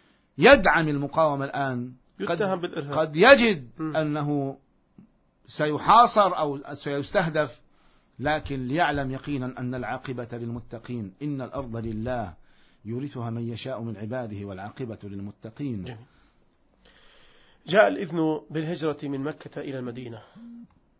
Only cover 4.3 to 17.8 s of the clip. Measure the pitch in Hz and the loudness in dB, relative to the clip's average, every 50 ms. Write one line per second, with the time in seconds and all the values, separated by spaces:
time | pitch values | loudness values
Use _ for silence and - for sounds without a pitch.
4.3 | 147 143 139 135 139 - _ _ _ _ _ _ _ - - _ _ _ _ _ | 0 -2 -2 -4 -6 -10 _ _ _ _ _ _ _ -20 -20 _ _ _ _ _
5.3 | _ _ _ - - - 151 151 151 135 - 165 202 233 240 233 - 220 202 180 | _ _ _ -10 -4 -2 0 0 0 2 6 8 10 10 10 8 8 4 4 4
6.3 | 175 - 156 147 139 143 - - 147 - - 151 143 143 139 - - 196 175 165 | 2 0 -2 -2 -4 -6 -10 -12 -12 -10 -6 -4 -4 -4 -4 0 0 0 0 2
7.3 | 151 156 151 127 - - _ _ _ _ _ _ _ _ _ _ _ - 123 147 | 0 0 0 -2 -4 -14 _ _ _ _ _ _ _ _ _ _ _ -4 -2 -2
8.3 | 156 151 - - 139 131 127 123 131 131 131 147 147 143 139 131 131 131 - 147 | -2 -2 -4 -6 -6 -6 -4 -2 0 2 2 2 0 -2 -2 -4 -6 -8 -6 -6
9.3 | 143 131 127 127 127 - 127 123 127 127 113 107 127 127 - 139 127 127 120 117 | -6 -4 -4 -6 -8 -6 -6 -6 -6 -6 -6 -6 -8 -8 -8 -8 -8 -8 -8 -8
10.3 | 123 117 117 117 117 120 120 - 120 110 - - 123 120 104 92 - - 143 151 | -10 -10 -8 -8 -10 -10 -12 -12 -14 -14 -12 -10 -8 -8 -8 -10 -10 -10 -8 -8
11.3 | 143 135 123 110 - 139 131 117 113 117 113 113 110 107 110 127 127 120 104 90 | -6 -6 -8 -8 -8 -10 -8 -8 -8 -8 -6 -6 -6 -6 -4 -4 -4 -6 -6 -8
12.3 | - - - _ _ _ - _ _ _ - 101 117 131 147 139 - 127 117 117 | -10 -16 -20 _ _ _ -20 _ _ _ -12 -10 -8 -8 -8 -8 -8 -8 -8 -6
13.3 | 113 117 117 117 113 107 - 131 131 110 113 113 104 95 110 107 127 131 120 107 | -6 -6 -6 -6 -8 -8 -10 -10 -8 -8 -8 -8 -8 -8 -8 -8 -6 -6 -8 -8
14.3 | 104 104 101 101 95 95 98 104 - - 131 110 104 - 104 101 101 98 101 104 | -8 -10 -10 -10 -10 -10 -12 -12 -10 -10 -10 -10 -10 -12 -12 -12 -10 -10 -10 -12
15.3 | - _ - 110 - - 147 135 117 98 90 127 120 107 127 _ _ _ _ _ | -12 _ -16 -16 -12 -10 -8 -8 -8 -8 -8 -10 -12 -16 -18 _ _ _ _ _
16.3 | _ _ _ _ _ _ _ _ _ _ _ - _ _ - - _ - - - | _ _ _ _ _ _ _ _ _ _ _ -20 _ _ -20 -20 _ -20 -20 -20
17.3 | _ - _ _ _ _ - - 170 214 | _ -20 _ _ _ _ -4 2 6 6